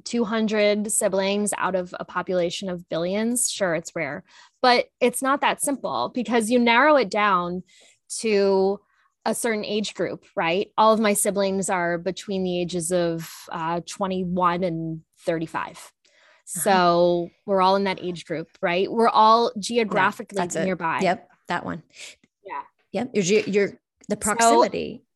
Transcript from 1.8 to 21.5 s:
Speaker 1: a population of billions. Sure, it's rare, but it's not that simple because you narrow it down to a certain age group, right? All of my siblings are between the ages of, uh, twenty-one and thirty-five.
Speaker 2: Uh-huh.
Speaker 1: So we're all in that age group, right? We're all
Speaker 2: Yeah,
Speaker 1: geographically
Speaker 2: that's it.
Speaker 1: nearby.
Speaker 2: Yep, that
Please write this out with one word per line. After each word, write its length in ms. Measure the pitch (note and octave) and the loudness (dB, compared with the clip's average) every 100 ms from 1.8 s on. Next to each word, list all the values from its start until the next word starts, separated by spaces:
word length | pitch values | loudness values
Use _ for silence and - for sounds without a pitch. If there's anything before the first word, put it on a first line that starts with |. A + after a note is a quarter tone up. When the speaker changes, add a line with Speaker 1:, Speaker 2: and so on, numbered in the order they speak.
| F3+ - | -6 -10
Speaker 1:
a 60 | F3+ | -10
population 640 | F#3 F3+ F#3 F3 - G3 | -8 -4 -2 -2 -4 -8
of 180 | F3+ F3 | -8 -6
billions. 600 | D#3+ F3 G3+ A3+ B3 - | -4 -2 -2 -2 -2 -2
Sure, 240 | - F#3+ E3 | -2 -2 -2
it's 200 | - F3 | -4 -8
rare, 280 | D3 D3 - - - _ | -8 -8 -14 -20 -20 _
but 260 | B3+ A#3+ - - | 2 4 0 0
it's 220 | B3 - | -2 0
not 200 | C4+ C#4 | -2 0
that 200 | C#4 - | 0 0
simple 480 | - C#4 - B2+ A#2+ | -2 -4 -4 -4 -4
because 360 | - G#3+ A#3+ G#3+ | -4 -2 0 2
you 100 | B3 | 2
narrow 360 | A#3 A#3 D4 D4 | 4 4 6 4
it 120 | A#3 | 2
down 540 | G#3+ G#3 F#3 F3 F3+ - _ _ _ - - | 0 2 2 0 -6 -10 _ _ _ -14 -6
to 600 | A3+ G#3 G3 F#3+ F#3+ G3+ _ _ _ _ - | 0 2 4 4 2 -2 _ _ _ _ -6
a 80 | |
certain 300 | A3 A#3+ A3 | -2 -2 -2
age 300 | G#3 G#3 G3+ | -2 -4 -4
group, 320 | - D#3+ - _ - | -4 -6 -6 _ -4
right? 320 | E3+ F3+ G#3+ - | -2 0 -2 2
All 140 | A3 | 4
of 60 | A3 | 4
my 140 | A3 | 2
siblings 560 | G#3 G#3+ G3 G3 F#3+ F#3+ | 0 0 0 -2 -2 -2
are 280 | F#3+ E3+ F3 | -2 -2 -2
between 460 | F3 F3 - F#3+ | -6 -8 -6 -4
the 160 | F#3 F3 | -2 -4
ages 320 | F3 F3+ E3 | -4 -4 -2
of, 400 | F3+ E3+ E3 E3 - - | 0 0 -2 -8 -16 -12
uh, 300 | F3 E3 E3+ E3+ | -8 -4 -4 -6
twenty-one 800 | - F#3+ F#3 F#3 F3+ F3+ F3 F#3 | -6 -4 -4 -4 0 0 0 -2
and 360 | E3 E3 D#3+ - _ | -4 -6 -8 -14 _
thirty-five. 580 | - E3 E3 - - - - _ _ _ _ _ - F#3 | -4 -4 -4 -6 -8 -12 -20 _ _ _ _ _ -12 -4
Speaker 2:
Uh-huh. 40 | |
Speaker 1:
So 680 | G#3+ F#3+ F3 E3+ F3 F3 E3+ _ - | 2 6 6 6 4 2 -2 _ -2
we're 160 | G3 | 2
all 160 | F#3 G3 | 4 4
in 80 | G3 | 0
that 140 | F#3 | -4
age 220 | F3+ F3 - | -6 -8 -8
group, 240 | D#3+ E3+ - | -8 -8 -6
right? 300 | F#3 F3 G3 | -2 0 -2
We're 160 | A#3 A3+ | 2 2
all 440 | - A3 A3+ A#3 - | 6 6 6 2 -4
Speaker 2:
Yeah, 60 | |
Speaker 1:
geographically 760 | F#3 A#3+ A3 G3+ F#3+ G#3+ A3 G3 | -4 -2 0 2 0 -2 -10 -6
Speaker 2:
that's 220 | F3+ E3 | -4 -2
it. 80 | F#3 | -2
Speaker 1:
nearby. 340 | F3+ E3+ C#3 | -2 -2 0
Speaker 2:
Yep, 280 | F3 F3+ - _ | 0 0 -4 _
that 160 | - | -6